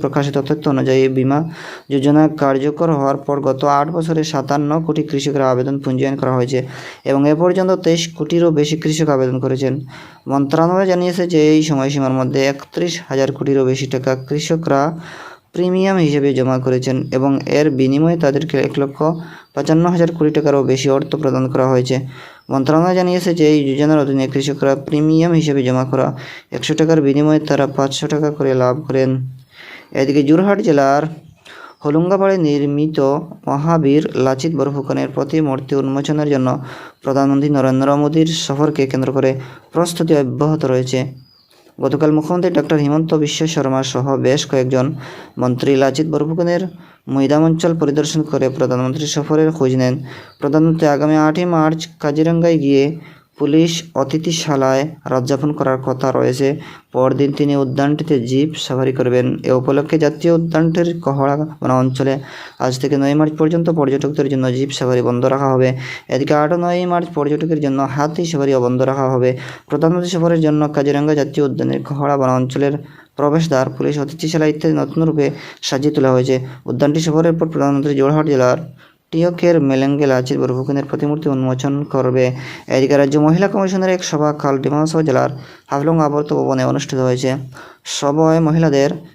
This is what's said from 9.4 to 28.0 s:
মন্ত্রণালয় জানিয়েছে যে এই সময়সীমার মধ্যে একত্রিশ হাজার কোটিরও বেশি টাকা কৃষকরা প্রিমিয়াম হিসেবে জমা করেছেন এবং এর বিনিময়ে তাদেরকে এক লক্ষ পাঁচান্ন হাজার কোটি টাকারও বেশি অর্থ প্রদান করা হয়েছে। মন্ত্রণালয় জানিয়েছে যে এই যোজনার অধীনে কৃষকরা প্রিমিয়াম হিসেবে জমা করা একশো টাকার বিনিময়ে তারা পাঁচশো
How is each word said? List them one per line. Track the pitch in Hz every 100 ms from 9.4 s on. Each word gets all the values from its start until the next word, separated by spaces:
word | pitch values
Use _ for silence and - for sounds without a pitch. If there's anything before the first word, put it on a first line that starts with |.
| 131 131 131 135 131 - - - -
মন্ত্রণালয় | 139 135 160 170 185 190
জানিয়েছে | 180 180 175 175
যে | 160 151
এই | 156
সময়সীমার | 156 139 135 143 131 131
মধ্যে | 127 139 135
একত্রিশ | 139 - - 175 160 -
হাজার | 135 135
কোটিরও | 131 143 135 127
বেশি | 131 131
টাকা | 131 131 131 131
কৃষকরা | 147 156 165 165 139 151 165 - - - - _ -
প্রিমিয়াম | 180 185 190 190
হিসেবে | 151 143 139
জমা | 127 131 131
করেছেন | 127 127 131 131 131
এবং | 131 139 135 131 139
এর | 151
বিনিময়ে | 131 131 139 165 170
তাদেরকে | 147 139 160 139 139
এক | 139
লক্ষ | 139 135 156 165 170 - -
পাঁচান্ন | - 151 160 175
হাজার | 180 170
কোটি | 165 151
টাকারও | 151 147 139
বেশি | 127 131 139
অর্থ | 135 156 -
প্রদান | 139 131 131
করা | 135 131
হয়েছে। | 131 127 131 131 - - - -
মন্ত্রণালয় | 135 135 156 175 185
জানিয়েছে | 180 180 180
যে | 170 151
এই | 151 139
যোজনার | 135 147 156
অধীনে | 139 135 131
কৃষকরা | 135 135 135 139 135
প্রিমিয়াম | 135 151 156 160 170
হিসেবে | 165 156 139
জমা | 127 127 131
করা | 131 139 131 - - _
একশো | 127 117 151
টাকার | 156 165
বিনিময়ে | 139 139 151 156
তারা | 151 139 139
পাঁচশো | 135 139 135